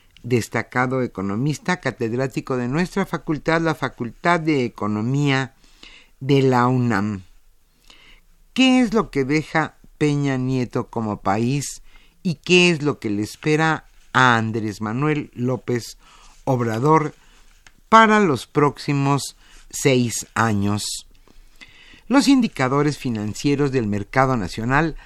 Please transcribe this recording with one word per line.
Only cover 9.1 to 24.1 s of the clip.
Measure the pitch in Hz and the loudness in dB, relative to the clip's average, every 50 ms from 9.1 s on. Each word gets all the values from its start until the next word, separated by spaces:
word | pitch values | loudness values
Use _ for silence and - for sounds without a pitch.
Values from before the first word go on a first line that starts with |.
que | - 139 135 | -2 -2 0
deja | 127 151 156 147 - - 160 147 - - _ - - - - | 0 0 -2 -2 -2 -2 -2 -2 -4 -6 _ -20 -16 -4 -2
Peña | 151 147 147 143 143 139 131 | 0 0 0 0 0 -2 -2
Nieto | 127 127 131 131 127 123 - - 127 110 - | -2 -2 -2 -2 -2 -2 -2 -4 -4 -6 -6
como | - 120 110 107 101 - | -6 -6 -4 -4 -4 -4
país | - 98 98 110 120 123 139 143 131 - - - - - - - - _ _ _ | -2 -2 0 0 0 0 0 -2 -4 -8 -12 -16 -18 -20 -20 -20 -20 _ _ _
y | - 185 147 | -6 -6 -6
qué | - - - 180 180 180 175 | -4 0 2 4 4 4 4
es | 165 135 | 2 0
lo | 147 143 - - | -2 -4 -4 -4
que | - 110 | -4 -4
le | 101 101 | -4 -4
espera | 107 - - - - 156 151 151 160 160 156 - - _ _ - - - | -4 -6 -8 -6 -2 0 0 0 0 0 -2 -4 -8 _ _ -20 -12 -2
a | - 127 127 123 117 | 2 4 4 4 4
Andrés | 113 110 110 107 117 107 110 92 101 | 2 0 -2 -4 -4 -4 -6 -6 -6
Manuel | 107 107 113 135 147 151 151 147 - - - | -6 -6 -4 -2 -2 -2 -2 -2 -6 -8 -8
López | 117 123 127 127 120 - - 120 117 - - - - _ - - - - - - - - | -6 -4 -4 -4 -4 -4 -4 -4 -4 -6 -8 -16 -20 _ -20 -20 -20 -20 -20 -20 -8 -4
Obrador | 135 127 120 120 113 107 113 131 156 160 156 151 151 - _ _ - - - - _ _ _ _ - - _ _ _ | -2 -2 0 0 -2 -2 0 2 4 4 4 2 0 -6 _ _ -20 -20 -20 -20 _ _ _ _ -20 -20 _ _ _
para | 220 226 220 214 214 214 | 6 6 6 6 4 4
los | 202 160 131 113 - | 4 2 0 -2 -4
próximos | - - 151 147 139 - - - 147 143 143 139 139 143 131 - - - _ _ _ - - - - | -4 0 2 2 2 0 -2 -4 -2 0 0 2 2 0 0 -2 -6 -12 _ _ _ -20 -20 -20 -14
seis | - - - 139 131 127 123 113 - - - - - | -8 -2 0 2 2 2 2 0 -4 -6 -10 -6 -2
años? | 107 113 113 104 101 101 101 104 101 - - - - - - - - - - - - - - - - - - - - - - - - - - | -2 0 0 0 0 0 0 -2 -2 -4 -8 -10 -12 -14 -18 -20 -20 -20 -20 -20 -20 -20 -20 -20 -20 -20 -20 -20 -20 -20 -20 -20 -14 -4 0
Los | 240 277 - | 2 4 4
indicadores | 262 277 262 233 - - - 131 127 139 143 147 151 127 - | 6 4 4 2 0 -2 -2 -2 0 2 2 0 0 -2 -4
financieros | - 127 113 104 104 107 98 - - 143 143 131 147 135 | -4 -4 -4 -4 -4 -6 -6 -4 -2 0 2 2 0 0
del | 131 131 107 | 0 0 0
mercado | 101 104 101 101 - | 0 -2 -4 -4 -2